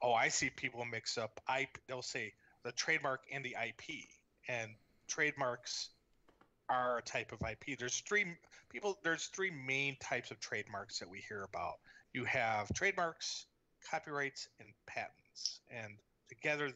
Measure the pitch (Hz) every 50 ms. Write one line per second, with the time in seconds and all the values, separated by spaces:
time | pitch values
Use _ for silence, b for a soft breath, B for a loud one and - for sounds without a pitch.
0 | 123 123 117 113 135 156 156 - 147 127 - - 139 127 - 120 120 120 117 110
1 | - - - 123 110 107 - - - - 131 135 139 - - - _ - 135 127
2 | - - - 131 110 104 - b b b b b b 120 - - - 165 160 156
3 | 143 139 131 - - - 135 139 131 127 110 98 117 113 - - - - 156 123
4 | - - - - _ _ _ _ - - 123 117 113 107 110 - _ _ _ _
5 | _ - - 160 151 151 143 139 135 123 120 - - - - - - - - _
6 | _ _ _ _ _ - - - - _ _ _ _ - 127 127 123 123 123 117
7 | - - - 123 110 - 123 - 117 110 110 - - 143 135 - 123 123 - -
8 | - - 208 208 202 175 170 - - - B B B B - - - 202 185 -
9 | - 165 160 151 - - - 190 190 185 165 135 131 131 135 135 139 139 135 -
10 | - - 135 120 - - 113 - - - 120 107 101 - 104 98 101 - - -
11 | 104 87 92 98 - - 107 101 98 92 87 85 87 87 - - _ B B B
12 | B B - 131 120 113 135 131 117 113 110 107 104 104 113 - 180 196 190 185
13 | 175 165 160 - - - - - - _ _ _ _ _ _ _ - - 160 156
14 | - 156 147 143 139 135 - - - - _ - 113 104 - _ - - - 120
15 | 104 - - _ _ _ - - - - - - _ - 127 117 110 104 107 110
16 | - _ _ _ _ - - - - 156 151 147 147 135 123